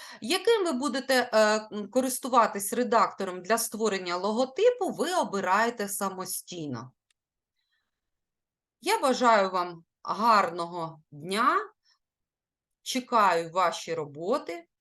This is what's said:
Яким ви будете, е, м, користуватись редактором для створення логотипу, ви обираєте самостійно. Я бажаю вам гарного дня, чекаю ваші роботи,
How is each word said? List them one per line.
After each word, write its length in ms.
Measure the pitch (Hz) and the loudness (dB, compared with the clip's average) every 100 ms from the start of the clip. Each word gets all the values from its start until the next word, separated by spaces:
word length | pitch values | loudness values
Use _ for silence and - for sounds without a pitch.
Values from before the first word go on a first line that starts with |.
| - 233 | -18 -12
Яким 440 | 220 370 403 453 | -4 0 2 2
ви 80 | 349 | 2
будете, 580 | 247 285 269 269 254 240 | 0 -2 -4 0 0 2
е, 360 | 220 214 214 214 | 4 4 2 -4
м, 180 | 208 202 | -12 -2
користуватись 840 | 254 262 247 254 247 208 202 - | -2 -2 -4 0 4 4 0 -6
редактором 680 | 233 226 226 220 - 190 180 | -4 2 2 2 -2 -8 -6
для 160 | 180 226 | -2 -2
створення 580 | - 208 220 190 180 180 | -2 -2 -2 0 -4 -2
логотипу, 760 | 202 220 262 - 480 494 349 | -2 0 -2 4 2 4 -4
ви 240 | 175 302 | -2 0
обираєте 720 | 359 226 196 185 196 233 233 202 | 0 0 -2 2 2 2 -2 -8
самостійно. 1040 | - 196 185 175 - - 180 147 117 131 _ _ _ _ _ _ _ _ _ _ _ _ _ _ _ _ _ _ _ | -4 -6 -6 -8 -10 -10 -10 -8 -8 -12 _ _ _ _ _ _ _ _ _ _ _ _ _ _ _ _ _ _ _
Я 200 | 339 440 | -2 2
бажаю 500 | 285 233 240 214 190 | 2 4 6 6 4
вам 340 | 185 175 170 _ _ | 0 -4 -6 _ _
гарного 1000 | - 175 226 214 175 175 170 175 160 156 _ | -8 0 4 6 4 -2 -6 -6 -8 -10 _
дня, 460 | 143 165 202 269 392 - _ _ _ _ _ _ _ _ _ _ _ | -14 -4 0 2 2 -2 _ _ _ _ _ _ _ _ _ _ _
чекаю 680 | - 254 247 233 196 170 165 | -6 -6 0 2 4 2 0
ваші 440 | 175 175 - - | 0 0 -2 -8
роботи, 720 | 160 143 143 175 294 302 339 339 _ | -8 -8 -8 -4 -4 -4 -12 -14 _